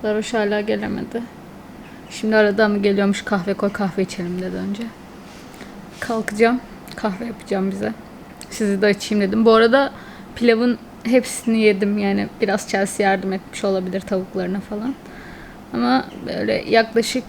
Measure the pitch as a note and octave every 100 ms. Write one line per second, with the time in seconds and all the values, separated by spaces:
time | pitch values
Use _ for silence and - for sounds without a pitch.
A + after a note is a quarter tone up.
0 | A3 G#3+ G#3+ A3+ G#3 G#3 G#3 G#3+ G#3 G3+
1 | - A#3 A#3+ - - - - - - -
2 | - - G#3+ A3 G#3 G3+ G#3+ G#3 G3+ G3
3 | G3+ G3 - G3+ F3+ G3 G3+ G3+ G3 E3
4 | F#3+ - F3 F3+ F#3 F#3 F#3+ G3+ A#3 -
5 | - - - - - - - - - -
6 | - A3+ - G#3 A#3 B3+ - - - -
7 | A3 F#3 A#3+ A3 - G3 F#3+ G3 G#3 A3+
8 | - - - - - - G#3+ G3+ G#3 G3+
9 | - G#3 G3 G#3+ A3+ A3 A3+ C4+ C#4 -
10 | - - - - A#3 A3+ B3 A#3+ - -
11 | A#3 B3 - - - A3+ G#3+ G3 G3+ G#3
12 | G3+ G3+ G3+ - G#3 G3+ - G3 G3 -
13 | G3+ G3 F#3+ F#3+ - - G3+ F#3+ F#3 F#3+
14 | F#3 F#3+ F#3 G3 F3+ G3 - G#3 A#3+ C#4
15 | - - - - - - - - A#3+ C4
16 | - - - F3 C#3+ - - A3+ A3 A3+
17 | A3+ C4